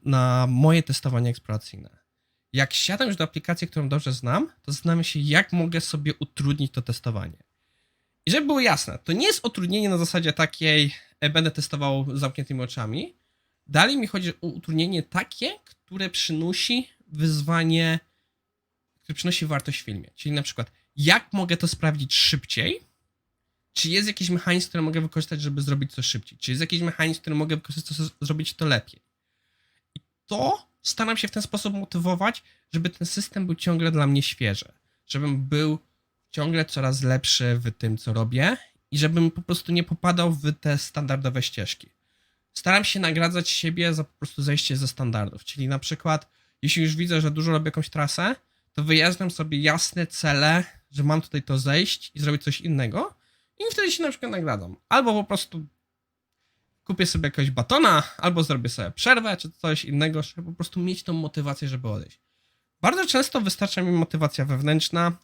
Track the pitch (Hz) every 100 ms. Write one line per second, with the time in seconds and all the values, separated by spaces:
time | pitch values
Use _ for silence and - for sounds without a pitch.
0 | 135 131 127 127 127 123 156 165 - 139
1 | 135 123 120 117 - 107 - 95 - _
2 | _ _ _ _ _ 131 135 - - 202
3 | 254 190 156 156 - 170 170 160 135 147
4 | 139 127 120 160 320 - - 143 170 170
5 | 160 156 147 156 202 175 165 165 - 156
6 | 147 - 147 - 143 147 135 - 120 117
7 | 123 107 87 - _ _ _ _ _ _
8 | _ _ - 311 285 285 240 160 - 80
9 | - 180 381 440 233 - 180 202 208 180
10 | 170 180 165 147 156 - 156 151 143 -
11 | - _ 147 156 160 156 147 143 139 135
12 | 135 135 139 135 135 135 123 131 107 131
13 | 349 - _ _ _ _ - 147 214 285
14 | 214 196 175 - 170 - - 160 170 180
15 | 160 175 - - 415 415 _ _ _ 190
16 | 190 - - 160 170 180 - 240 254 _
17 | _ 151 160 151 147 165 165 165 165 160
18 | - _ _ _ _ _ _ _ _ _
19 | - 151 175 175 156 143 - - - 101
20 | - - 147 147 139 - 117 _ _ -
21 | 147 214 - 196 180 170 170 - 160 151
22 | 135 - - 143 - - - 403 - _
23 | _ _ _ _ _ _ _ - 160 185
24 | 208 202 180 175 180 180 175 170 156 160
25 | 160 160 156 151 147 143 139 139 139 -
26 | 127 117 - - - 127 165 170 170 156
27 | 165 160 - 151 156 160 - 147 - 147
28 | 160 - 143 156 156 - 156 123 - -
29 | _ _ _ _ _ _ _ _ _ -
30 | - _ - 208 269 415 - _ - -
31 | 220 226 208 214 208 202 208 202 196 175
32 | 175 175 202 240 - _ _ 165 175 -
33 | 170 - - 196 180 165 175 170 165 160
34 | 143 139 135 - 113 101 - _ _ _
35 | - 139 147 139 135 147 156 156 _ _
36 | _ _ _ - 147 165 156 143 131 131
37 | 131 131 - - 123 120 117 - 113 110
38 | - 110 113 127 165 254 - _ _ 147
39 | 156 170 165 165 170 175 - 175 175 165
40 | 180 175 170 151 147 151 151 143 - -
41 | 139 135 135 127 - - 95 - - _
42 | _ _ _ _ _ - 180 196 208 196
43 | 170 160 170 175 170 - 165 170 170 156
44 | 147 _ 151 - 143 151 - 135 135 -
45 | 127 113 101 - - 139 131 139 - 156
46 | 165 156 - _ _ _ 143 165 160 156
47 | 175 160 156 151 160 156 160 160 - 156
48 | 143 - 190 269 _ _ _ - 151 156
49 | 165 175 185 170 160 147 151 165 - 175
50 | 165 - 156 143 151 170 175 - _ 139
51 | 143 156 - 143 - 135 135 147 202 -
52 | - 147 147 147 - - 170 143 120 160
53 | 381 - _ _ _ - 453 440 381 -
54 | 311 - 233 196 156 107 87 - - 240
55 | 240 214 202 196 - 165 151 _ _ _
56 | _ _ _ _ _ _ _ _ - 190
57 | 180 165 151 - 139 127 123 269 233 156
58 | - - 175 170 156 135 123 - 92 -
59 | 240 247 226 185 160 - 160 156 - 139
60 | 156 156 147 - 170 170 170 180 180 180
61 | - 165 156 156 143 139 139 131 123 98
62 | 78 - _ _ _ _ _ _ 190 349
63 | 359 262 277 254 196 - 202 - 180 175
64 | 165 156 147 - 139 131 147 156 - 170
65 | 170 170